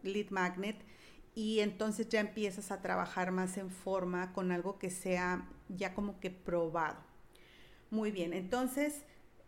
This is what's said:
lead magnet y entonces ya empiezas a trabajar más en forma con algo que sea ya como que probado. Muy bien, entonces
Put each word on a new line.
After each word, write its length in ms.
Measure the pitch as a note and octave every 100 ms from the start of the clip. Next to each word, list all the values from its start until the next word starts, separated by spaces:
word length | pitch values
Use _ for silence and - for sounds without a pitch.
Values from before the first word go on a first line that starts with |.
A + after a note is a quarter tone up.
lead 260 | F#3+ G3+ G3+
magnet 460 | F#3+ F3+ F3+ G3 G#3+ - - - - -
y 240 | - G#3+ A3
entonces 500 | G#3 - G#3+ G#3+ A3+
ya 120 | A3
empiezas 500 | G#3 A3 G#3 F#3+ G3
a 100 | F#3+
trabajar 520 | F#3 F#3 F3+ F#3 F3+
más 240 | F#3 F#3 F#3+
en 140 | F#3+
forma 640 | F#3 G3 F#3+ F3+ F3+ F#3
con 200 | F#3+ F#3
algo 260 | F3+ F3+ G3
que 120 | F#3
sea 580 | F#3 F#3 F3+ F3+ F3+ - - -
ya 260 | F#3 F#3+
como 260 | F#3+ G3+ G3
que 100 | F#3
probado. 720 | F#3 - F3 E3 E3 D#3 - - - - - - - - - -
Muy 220 | A3 G#3+
bien, 220 | F#3+ E3+
entonces 680 | F#3 F#3 B3 B3+ C#4 D4 D4 - - - -